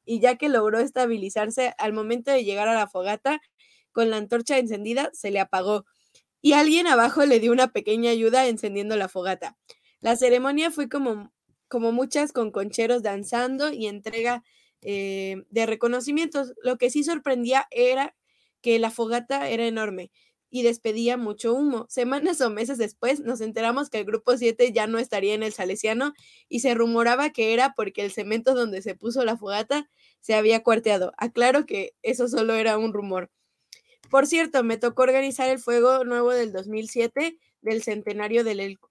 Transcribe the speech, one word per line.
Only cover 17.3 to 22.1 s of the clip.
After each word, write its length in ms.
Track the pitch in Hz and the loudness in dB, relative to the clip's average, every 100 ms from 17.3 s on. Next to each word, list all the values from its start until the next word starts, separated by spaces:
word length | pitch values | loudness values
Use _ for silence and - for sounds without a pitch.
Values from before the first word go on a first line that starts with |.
| 247 240 262 - | -2 0 -2 -2
era 440 | 233 247 262 294 _ _ _ _ _ | 0 0 2 -4 _ _ _ _ _
que 180 | 240 226 | 0 0
la 120 | 226 | 0
fogata 580 | 233 226 240 240 277 277 | -2 -4 -4 -4 -4 -2
era 180 | 226 233 | -2 -2
enorme 440 | 220 214 185 185 _ _ _ _ | -2 -6 -8 -14 _ _ _ _
y 140 | 247 | 0
despedía 540 | 233 233 226 220 233 247 | 0 0 -4 0 0 0
mucho 360 | 214 208 226 | -4 -4 -2
humo. 320 | 254 294 233 - | 0 0 -2 -6
Semanas 520 | 262 240 | -4 -2